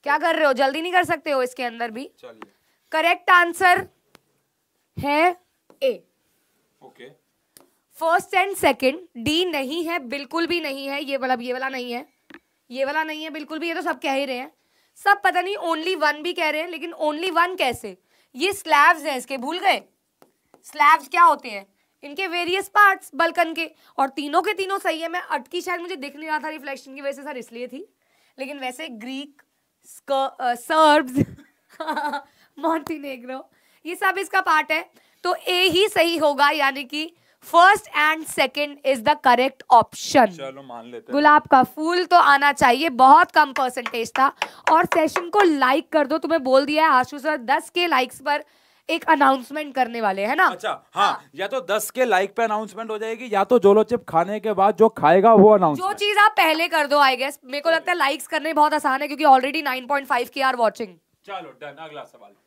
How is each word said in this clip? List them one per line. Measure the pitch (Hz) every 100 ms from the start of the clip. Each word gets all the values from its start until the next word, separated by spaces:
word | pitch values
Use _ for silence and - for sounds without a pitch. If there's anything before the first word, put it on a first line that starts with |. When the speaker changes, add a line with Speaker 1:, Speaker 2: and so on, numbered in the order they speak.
Speaker 1:
क्या | 285 302
कर | 339 320
रहे |
हो? | 302
जल्दी | 247 269 302
नहीं | 339
कर | 359
सकते | 339 330 320
हो | 277
इसके | 254 254
अंदर | 247 233 233
भी? | 220 190 _
Speaker 2:
चलिए। | 247 226 214 _ _ _ _
Speaker 1:
करेक्ट | 311 330 370 -
आंसर | 359 349 339 370 370 - _ _ _ _ _ _ _ _ _ _ -
है | 277 294 349 349 _ _ _ _
ए। | 262 190 _ _ _ _ _ _ _ _
Speaker 2:
ओके। | 127 _ 123 156 _ _ _ _ _ _ _ -
Speaker 1:
फर्स्ट | 320 349 -
and | 381 370 381
second, | 320 262 262 311 359 240
डी | 226 311
नहीं | 370 302 262 330
है, | 330 339
बिल्कुल | 247 277 285 320 339
भी | 349
नहीं | 311 269 269
है, | 277
ये | 277 277
वाला, | 254 254
ये | 240
वाला | 247 262
नहीं | 262 247
है, | 240 294 _ _ - _ _ _
ये | 247
वाला | 269 302
नहीं | 311 311
है | 311
बिल्कुल | 311 302 311
भी, | 339
ये |
तो | 330
सब | 349 277
कह | 311
ही | 269
रहे | 277 247
हैं। | 277 _ _ _ _ _
सब | 403 403
पता | 381 359
नहीं | 359 403
only | 339 320 330 370
one | 294 294
भी | 349
कह | 349 311
रहे | 302
हैं, | 349
लेकिन | 330 330 -
only | 302 302 370
one | 339 349 370
कैसे? | 277 233 214 180 _ _ _ 247
ये | 349
स्लैब्स | - 320 294 302 330
हैं | 294 262
इसके, | - 269
भूल | 254 349
गए? | 392 240 - _ _ _ _ _ _ _
स्लैब्स | - 302 294 302 285
क्या | 349
होते | 339 285 254
हैं? | 202 196 _ _ _
इनके | 285 285 381
वेरियस | 349 349 370 381
पार्ट्स | 415 403 392 -
बल्कन | 269 330 330 330
के, | 330 320 _ _ -
और | 269
तीनों | 269 285 320
के | 359
तीनों | 370 381 392
सही | 370 320
है। | 330
मैं | 349
अटकी, | - 302 240 349
शायद | 349 349
मुझे | 339 349
दिख | 277 285
नहीं | 311
रहा | 302
था | 311
रिफ्लेक्शन | 311 277 269 269
की | 269
वजह | 277
से | 262
सर, | 285 262
इसलिए | 226 233 247
थी, | 262 415 _ _ _ _ -
लेकिन | 262 285
वैसे | 254 254 320
ग्रीक, | 226 240 269 294 _ _ _ _ _ _
स्क-, | - - 269 269 -
अ, | 254
सर्ब्स, | 240 - 214 254 294 262 254 - - _ _ _ _
<laughs> | 311 302 294 285 - _ _ -
मॉन्टीनेग्रो, | 311 320 - 311 285 262 247 262 - _ _ _ 311
ये |
सब | 349 392 370
इसका | 392 381
पार्ट | 370 311 302
है, | 320 - _ _ _
तो | 349
ए | 359 - 359
ही | 370 349 403
सही | 392 330 339
होगा, | 302 277 285
यानी | 311 277 269
कि | 277 294 320 _ _ _ -
first | 330 359 415 - 302
and | 302 320 311
second | - 269 - 294 285 277
is | 262
the | 220 302
correct | 269 240 262 - - 233
option। | 214 - - 285 220
Speaker 2:
चलो | 170 135 135
मान | 135 117
लेते | 117 120
हैं। | -
Speaker 1:
गुलाब | 277 294 302
का | 302 269
फूल | 247 - 311 359
तो | 349 349
आना | 285 277 285
चाहिए, | 277 277 247 320
बहुत | 240 262 302 349
कम | 330 294
परसेंटेज | 262 254 254 233 240 226 -
था। | 269 - - - -
और | 320
सेशन | 359 359 320 - 349
को | 415
लाइक | 381 294 254 285 -
कर | 311 269
दो, | 311
तुम्हें | 311 330
बोल | 262 262 285
दिया | 302 320
है |
आशु | 262 254 294
सर, | 277 302
दस | 226 294 320
के | 349 349
लाइक्स | 262 247 -
पर | 269 294 - _ _ _ -
एक | 320
अनाउंसमेंट | - 302 269 269 233 294 302
करने | 262 240 233
वाले | 214 190
हैं | 202 302
ना? |
Speaker 2:
अच्छा, | 359 180 214 143 _
हाँ, | - 196
Speaker 1:
हाँ। | - -
Speaker 2:
या | 139 196
तो | 220
दस | 175 208 208
के | -
लाइक | 254 185 196
पे | 220
अनाउंसमेंट | 226 214 220 180 226
हो | 214
जाएगी, | 220 226 247
या | 202
तो | 196 247
जोलो | 196 202
चिप | 214 240 -
खाने | 165 175 208
के | 220
बाद | 196 196 214
जो | 220
खाएगा | - 151 175 208
वो | - 202
अनाउंसमेंट। | 208 175 143 370
Speaker 1:
जो | 403
चीज | 415 415
आप | 415
पहले | 415 339 311 339
कर | 320 294
दो, | 294
I | 269 254
guess। | 269 -
मेरे | 254 277
को | 302
लगता | 330 320
है | 349
लाइक्स | 277 302 -
करने | 311 294
बहुत | 302 302
आसान | 302 285 262
है, | 294
क्योंकि | 269
already | 311 262 262 294
nine | 294 254 247
point | 285 277
five | 247 247
K | -
are | 262
watching। | 247 226 208 214 170 _ _
Speaker 2:
चलो | - 190 160 120
डन, | 147 143
अगला | 160 147
सवाल। | 123 117 101 101